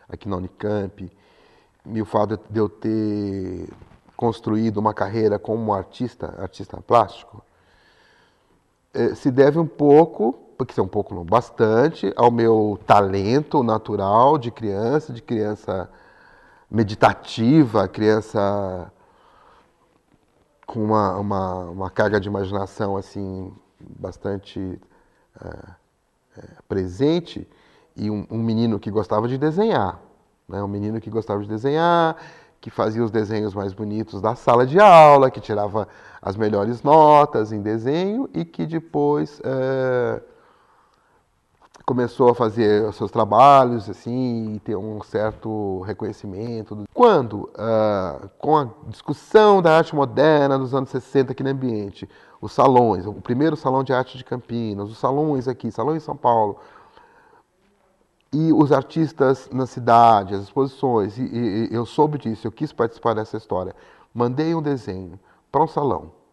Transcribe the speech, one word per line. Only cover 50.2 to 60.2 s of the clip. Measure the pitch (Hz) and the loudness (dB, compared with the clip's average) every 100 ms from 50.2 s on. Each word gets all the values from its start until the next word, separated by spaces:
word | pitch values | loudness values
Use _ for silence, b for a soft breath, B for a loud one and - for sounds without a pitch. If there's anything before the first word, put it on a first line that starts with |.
| 147 151 139 135 | 4 4 4 0
dos | 131 | -2
anos | 135 131 | -4 -4
sessenta | 147 - 147 127 | -8 -2 0 0
aqui | 127 | -2
no | 135 | -6
ambiente, | 135 131 110 101 98 92 b b b | -4 -4 -4 -8 -12 -20 b b b
os | 107 | -6
salões, | - 131 127 120 95 92 | 2 4 6 4 0 -4
o | |
primeiro | 104 - 123 156 151 | -10 -6 -2 0 -2
salão | 135 131 | -2 -2
de | 131 | -2
arte | 127 131 127 | -2 -4 -10
de | |
Campinas, | 123 127 - 117 113 101 104 | -12 -12 -8 -8 -6 -6 -10
os | 113 | -6
salões | 123 139 151 139 127 | -4 -2 -2 -2 -4
aqui, | 127 - | -8 -8
salão | 104 120 160 | -6 -6 -6
em | |
São | 151 - | -8 -4
Paulo, | 127 117 107 98 b b b b b b b b _ _ _ _ _ _ _ _ _ | 0 2 0 -4 b b b b b b b b _ _ _ _ _ _ _ _ _
e | 147 160 | -2 2
os | 156 147 | 2 4
artistas | 135 135 - 156 - 135 131 - | 2 0 -4 -4 0 0 0 -4
na | 127 127 | -8 -6
cidade, | - 123 117 117 110 | -4 4 6 8 6